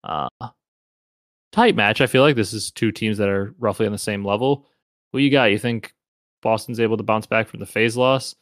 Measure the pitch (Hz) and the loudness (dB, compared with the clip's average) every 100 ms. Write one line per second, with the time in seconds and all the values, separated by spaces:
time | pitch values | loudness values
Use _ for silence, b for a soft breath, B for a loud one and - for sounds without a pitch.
0 | - 78 65 _ 123 _ _ _ _ _ | -8 -6 -6 _ -16 _ _ _ _ _
1 | _ _ _ _ _ - 233 - 104 110 | _ _ _ _ _ 2 2 4 2 2
2 | 127 131 143 127 98 110 - - 113 104 | 2 4 4 4 -2 -4 -10 -4 -4 -2
3 | 110 104 101 98 101 - 117 98 110 104 | -4 -2 0 -2 -4 -4 -4 -2 -2 -2
4 | - 101 98 104 127 143 b b _ _ | -6 -4 -2 0 0 -2 b b _ _
5 | _ 131 139 139 117 104 120 117 - _ | _ 0 2 4 4 2 -2 -4 -8 _
6 | _ _ _ _ 110 113 - 117 113 110 | _ _ _ _ -2 -2 -2 -2 0 0
7 | 107 110 107 110 110 - 98 - 113 117 | 0 -2 0 -2 -2 -8 -8 0 0 2
8 | 127 131 - - | 2 2 -2 -16